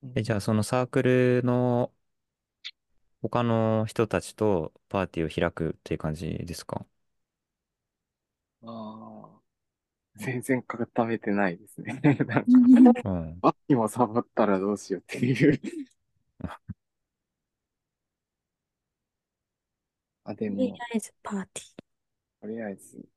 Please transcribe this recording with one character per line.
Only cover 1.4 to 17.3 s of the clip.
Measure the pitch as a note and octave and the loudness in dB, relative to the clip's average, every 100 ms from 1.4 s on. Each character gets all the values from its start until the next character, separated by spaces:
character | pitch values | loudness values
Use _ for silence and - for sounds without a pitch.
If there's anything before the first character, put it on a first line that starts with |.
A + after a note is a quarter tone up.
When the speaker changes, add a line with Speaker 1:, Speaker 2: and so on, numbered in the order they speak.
Speaker 2:
の | B2 B2 B2 A#2+ B2 _ _ _ _ _ _ _ - _ _ _ _ _ | 2 0 0 0 -2 _ _ _ _ _ _ _ -20 _ _ _ _ _
他 | A#2 A#2+ | -4 -2
の | A#2+ A2+ A2 A2 A2 | 2 2 2 0 -2
人 | - A2+ | -2 0
た | F#2 | 0
ち | - | -4
と | - G#2+ F#2+ D#2 _ _ | -2 0 0 -2 _ _
パ | G2+ | -4
ー | F2+ | -2
テ | - | -4
ィ | D#2+ | -4
ー | |
を | - | 0
開 | E2+ | -2
く | - D#2+ | -2 -6
っ | - | -6
て | - | -8
い | D#2 | -6
う | |
感 | D#2 | -4
じ | D#2 D#2+ E2 | -6 -8 -8
で | E2 | -10
す | E2 - | -12 -10
か？ | - - _ _ _ _ _ _ _ _ _ _ _ _ _ _ _ _ _ | -12 -12 _ _ _ _ _ _ _ _ _ _ _ _ _ _ _ _ _
Speaker 1:
あ | A2+ A#2 G#2+ A2 A2+ A2 G#2 | -16 -14 -14 -14 -18 -20 -20
あ。 | - _ _ _ _ _ _ _ G#2 | -20 _ _ _ _ _ _ _ -12
全 | G#2 B2 | -8 -6
然 | A#2+ B2+ | -2 -4
固 | - A2+ A#2+ - A2+ | -4 -8 -6 -2 -2
め | A2+ | -2
て | - | -2
な | G2+ G2+ | 0 0
い | F2 | -2
で | - | -14
す | - | -14
ね。 | - A#2+ | -12 0
<laughs> | D3+ C#3 - | 2 2 0
な | - | -2
ん | |
か、 | - B3+ B3 B3 B3 A#3+ | 6 6 10 10 10 8
Speaker 3:
う | D#3 | 0
ん。 | F2+ | -4
Speaker 2:
う | E2 | -6
ん。 | E2+ | -2
Speaker 1:
パ | C3+ | -2
ー | |
テ | - _ | -2 _
ィ | |
ー | C3+ | 2
も | A2 | 2
サ | A#2 A#2 | 0 0
ボ | A2+ | 0
っ | - | -4
た | - G#2+ | 0 2
ら | G2 | 2
ど | G2 | 0
う | G2+ | -4
し | - | -4
よ | F#2+ | -8
う | |
っ | _ | _
て | - | -4
い | B2+ B2 D3 | -2 2 2
う。 | - - D#4+ C4+ _ _ _ _ _ | 2 -4 -12 -14 _ _ _ _ _
Speaker 2:
<laughs> | - - _ - _ _ _ _ _ | -14 -14 _ -18 _ _ _ _ _